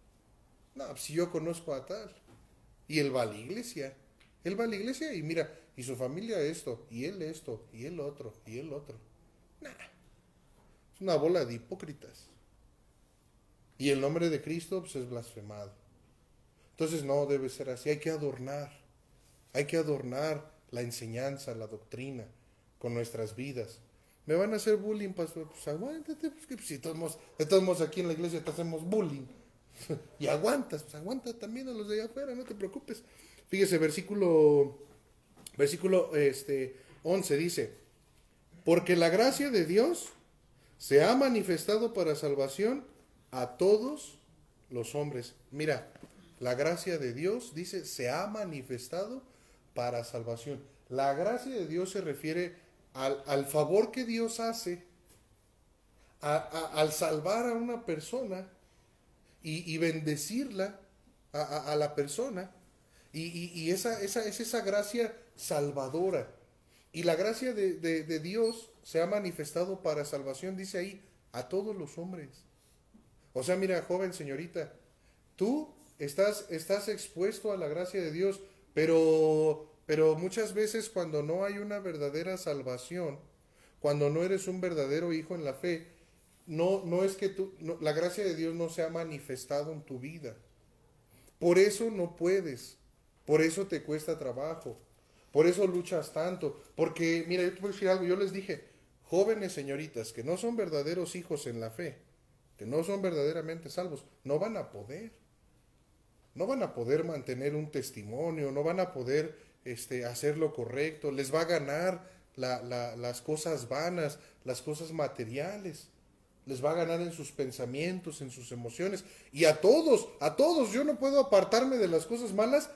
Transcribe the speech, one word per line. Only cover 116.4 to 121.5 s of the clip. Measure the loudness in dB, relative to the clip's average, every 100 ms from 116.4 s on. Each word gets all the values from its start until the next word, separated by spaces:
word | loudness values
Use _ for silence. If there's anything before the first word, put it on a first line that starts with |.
| -10
les | -2
va | 0
a |
ganar | 2 2 0
en | -2
sus | -6 -10
pensamientos, | -4 -6 -4 -6 -2 -4 -4 -8 -10
en | -12
sus | -12 -12
emociones, | -10 -8 -4 -2 -4 -8 -20 -10
y | 6 6
a | 10
todos, | 8 8 8 6 4 -2
a | 0 6
todos, | 6 6 2
yo | 2
no | 0 2
puedo | 4 4
apartarme | 8 6 6